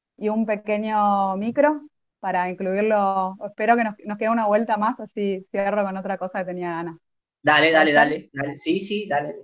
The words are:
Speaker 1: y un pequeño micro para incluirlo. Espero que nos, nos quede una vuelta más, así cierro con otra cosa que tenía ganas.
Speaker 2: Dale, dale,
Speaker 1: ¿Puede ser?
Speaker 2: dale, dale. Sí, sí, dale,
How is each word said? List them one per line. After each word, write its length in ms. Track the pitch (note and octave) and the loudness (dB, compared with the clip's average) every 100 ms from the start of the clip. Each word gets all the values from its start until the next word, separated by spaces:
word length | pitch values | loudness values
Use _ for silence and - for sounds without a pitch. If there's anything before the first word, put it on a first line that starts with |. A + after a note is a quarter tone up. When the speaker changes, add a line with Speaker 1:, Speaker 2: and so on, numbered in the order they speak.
| _ - | _ -6
Speaker 1:
y 100 | G#3 | -2
un 160 | A3 | 0
pequeño 920 | A3 G#3 G#3 G#3 A3 G#3+ G3+ G3+ G3 F#3+ | 0 -2 -2 -2 0 2 2 2 0 -2
micro 420 | A3 C4 D4 D4+ D4+ _ _ _ | -2 2 2 2 -6 _ _ _
para 300 | F#3+ F3+ F3+ | -4 -2 -2
incluirlo. 880 | F3+ F#3+ F#3+ G#3+ G#3 G3 F#3+ F#3 G3 G3+ | -2 -2 0 2 2 2 0 -2 -4 -10
Espero 300 | - A3 A#3+ | -2 2 2
que 80 | |
nos, 100 | A3 G3+ | 0 -6
nos 140 | G#3 G#3 | -10 -4
quede 100 | A3 | -2
una 180 | A#3 G#3 | 0 2
vuelta 300 | G#3+ A3+ G#3 | 2 2 0
más, 240 | A3 C4 | 0 -2
así 460 | A3 G#3 G3+ F#3+ F#3+ | -8 -6 -4 -4 -6
cierro 340 | G3 G3 G#3 | -4 -2 0
con 120 | G3 F#3+ | -2 -4
otra 220 | G3+ F#3+ | -6 -6
cosa 220 | F#3 G3+ | -6 -6
que 60 | F3+ | -6
tenía 240 | F3+ F3 | -6 -6
ganas. 260 | E3 E3+ D#3+ _ _ _ _ | -6 -8 -12 _ _ _ _
Speaker 2:
Dale, 280 | C#3+ D3+ D#3+ | 2 4 6
dale, 200 | D#3+ D#3 | 6 6
Speaker 1:
¿Puede 120 | D3 | 6
ser? 60 | D3 | 4
Speaker 2:
dale, 200 | D#3 - | 2 -8
dale. 240 | C#3 C#3+ C#3+ | -8 -6 -6
Sí, 200 | D#3+ G3 | -2 -2
sí, 280 | G3 G#3 F#3+ | -2 -6 -2
dale, 280 | C#3+ D3 - | -4 -4 -8